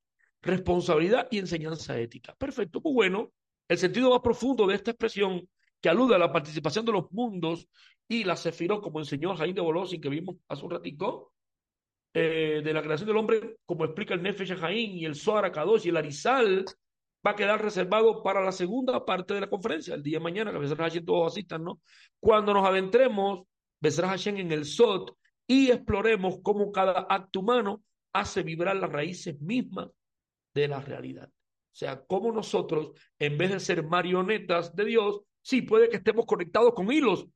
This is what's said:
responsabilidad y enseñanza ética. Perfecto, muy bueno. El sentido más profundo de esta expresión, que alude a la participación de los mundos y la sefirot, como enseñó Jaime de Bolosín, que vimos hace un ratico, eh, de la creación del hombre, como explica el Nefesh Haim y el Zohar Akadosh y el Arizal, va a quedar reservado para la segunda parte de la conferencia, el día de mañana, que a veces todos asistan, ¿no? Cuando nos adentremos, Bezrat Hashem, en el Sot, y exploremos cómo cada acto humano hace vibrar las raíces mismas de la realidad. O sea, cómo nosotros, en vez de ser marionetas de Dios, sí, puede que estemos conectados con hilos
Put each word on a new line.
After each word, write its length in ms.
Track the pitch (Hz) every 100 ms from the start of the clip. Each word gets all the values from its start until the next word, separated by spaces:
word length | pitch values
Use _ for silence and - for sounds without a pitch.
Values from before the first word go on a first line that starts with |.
| _ _ _ _
responsabilidad 880 | - 185 180 180 175 156 175 240 -
y 60 | 208
enseñanza 600 | 180 165 156 160 - 127
ética. 380 | 117 123 - -
Perfecto, 460 | 277 254 196 -
muy 120 | 320
bueno. 380 | 254 190 190 - _ _ _ -
El 80 | 170
sentido 320 | 180 208 254
más 100 | 247
profundo 480 | 247 - 247 247 190
de 80 | 202
esta 160 | -
expresión, 560 | 226 226 - 196 180 170 _ _ _
que 80 | 180
alude 260 | 190 254
a 60 | 190
la 140 | 170
participación 500 | 165 151 151 151 202
de 80 | 226
los 180 | 202 -
mundos 580 | 196 247 185 160 170 - _ _ _ -
y 180 | 233 185
la 100 | 156
sefirot, 480 | 170 160 175 208
como 160 | 170 156
enseñó 340 | 147 143 170 170
Jaime 180 | 160
de 80 | 190
Bolosín, 400 | 170 165 185 175
que 80 | 139
vimos 260 | 147 185 180 -
hace 160 | 147 175
un 60 |
ratico, 600 | 143 175 151 202 330 - _ _ _ _ _ _ _ _
eh, 480 | 165 160 160 156 151
de 100 | 151
la 80 | 156
creación 260 | 151 156 214
del 100 | 214
hombre, 400 | 214 220 226 - -
como 200 | 160 156
explica 280 | - 208
el 80 | 185
Nefesh 300 | 185 196 190 170
Haim 360 | 165 214 220 180
y 80 | 160
el 100 | 143
Zohar 300 | 214 214 196
Akadosh 400 | 151 165 220 170
y 40 |
el 80 | 165
Arizal, 680 | 151 143 220 262 220 190 - - _ _ _ _ 202
va 60 |
a 40 | 208
quedar 260 | 202 214
reservado 600 | 214 185 180 214 226 220
para 200 | 196 196
la 80 | 190
segunda 540 | 180 180 247 254 247 -
parte 280 | 185 180
de 80 | 202
la 80 | 196
conferencia, 440 | 202 220 311 175
el 100 | 156
día 140 | 143 156
de 60 |
mañana, 280 | 170 185 214
que 60 | 175
a 20 |
veces 460 | 143 151 165 170 170
todos 260 | 175 165
asistan, 320 | 180 190 160
¿no? 180 | 170 214 _ _ _ _
Cuando 340 | 202 214 202
nos 120 | 202 190
adentremos, 800 | 190 190 233 262 208 196 190 - _ _ _
Bezrat 300 | 156 143 185
Hashem, 280 | 190 208 202
en 140 | 175
el 140 | 151 147
Sot, 500 | - 240 190 - - _ _ -
y 220 | 262 262
exploremos 720 | 226 - 202 220 214 185 185
cómo 300 | 196 202 202
cada 300 | 196 190 180
acto 400 | - 190 - 190
humano 420 | 196 247 202 214 _ _ _
hace 300 | 190 202 196
vibrar 320 | 160 160 180 190
las 160 | 175
raíces 480 | 147 160 180 175 139
mismas 500 | 151 247 - 190 185 _ _ _ _ _ _
de 140 | 143 143
la 140 | 139
realidad. 480 | 135 127 131 - -
O 460 | _ _ _ _ -
sea, 280 | 139 135 -
cómo 260 | 190 226
nosotros, 600 | 220 - 190 - 156 156 - _ -
en 180 | 147 147
vez 140 | 185
de 80 | 190
ser 240 | 180 170
marionetas 920 | 156 175 175 180 190 214 214 170 - 170
de 100 | 220
Dios, 360 | 226 202 196 - _
sí, 200 | - 254
puede 280 | - 220 233
que 80 | 202
estemos 280 | 214 214 226
conectados 480 | 196 170 214 233
con 180 | 226 190
hilos 360 | 302 247 170 -